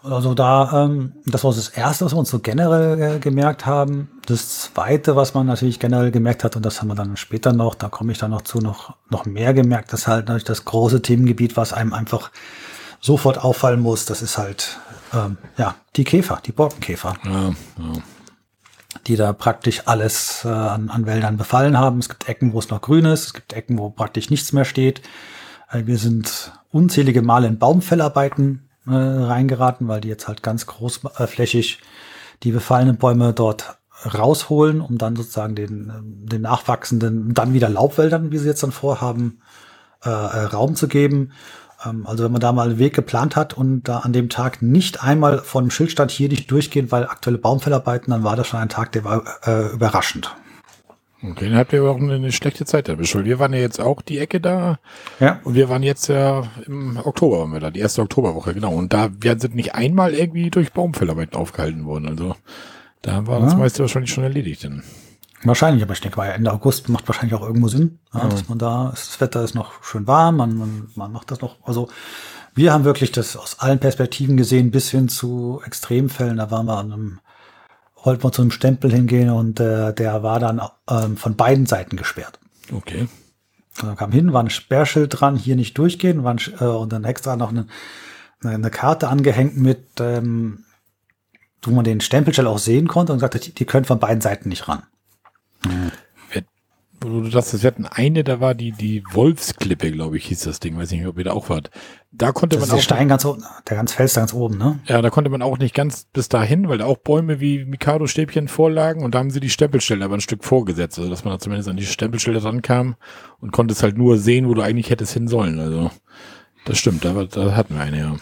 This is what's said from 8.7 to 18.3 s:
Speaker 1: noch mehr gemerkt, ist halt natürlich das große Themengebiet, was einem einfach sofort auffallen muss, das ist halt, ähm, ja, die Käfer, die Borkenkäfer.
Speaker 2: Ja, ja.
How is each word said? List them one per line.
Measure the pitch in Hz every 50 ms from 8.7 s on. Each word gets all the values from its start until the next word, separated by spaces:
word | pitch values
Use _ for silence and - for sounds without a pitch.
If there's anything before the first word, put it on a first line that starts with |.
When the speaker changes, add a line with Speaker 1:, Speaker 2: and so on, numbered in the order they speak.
| 98 - - - - _ _ -
Speaker 1:
noch | 110 - -
mehr | 107 98 107 113 131 135
gemerkt, | 135 123 120 123 110 - - 117
ist | - -
halt | 113 113 113 107
natürlich | 117 117 110 -
das | - 110 - -
große | - 113 113 120 110 131 117
Themengebiet, | - - 120 120 127 120 113 120 120 117 -
was | 117 113 - -
einem | 113 113 110 110
einfach | 110 110 - 117 110 - - _ - - - - - - - - - - - - _
sofort | - 131 147 - - 135 131 - -
auffallen | 127 123 - 135 127 120 120
muss, | 117 117 110 - -
das | - 104 -
ist | 113 - -
halt, | 113 101 98 101 - - - - - - - - - - -
ähm, | 123 113 104 101 98 - - - -
ja, | - 113 92 - - _ _ -
die | 147 131
Käfer, | - 160 190 175 - 156 - -
die | -
Borkenkäfer. | - 151 151 143 - - - - 87 - - 95 92 - -
Speaker 2:
Ja, | 98 95 98 95 92
ja. | 87 - - - - 85 82 80 80 80 - - - - - -